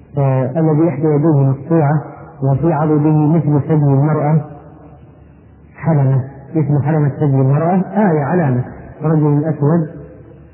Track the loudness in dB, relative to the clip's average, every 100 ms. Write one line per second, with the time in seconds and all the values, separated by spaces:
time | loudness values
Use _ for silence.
0 | -10 -2 0 0 -2 0 2 2 2 0
1 | 0 2 2 4 2 0 0 0 2 0
2 | -4 -14 -20 -6 -2 0 0 0 0 2
3 | 2 2 2 2 2 0 0 0 2 2
4 | 2 0 0 0 -2 -10 -20 -20 -20 -20
5 | -20 -20 -20 -20 -20 -20 -20 -8 -2 0
6 | 2 0 -2 -10 -8 -4 0 0 0 0
7 | 0 0 0 2 2 2 0 0 -2 0
8 | 0 0 0 0 0 -2 -4 -10 -18 -6
9 | -2 0 2 0 -2 -2 0 0 -2 -8
10 | -20 -20 -20 -20 -20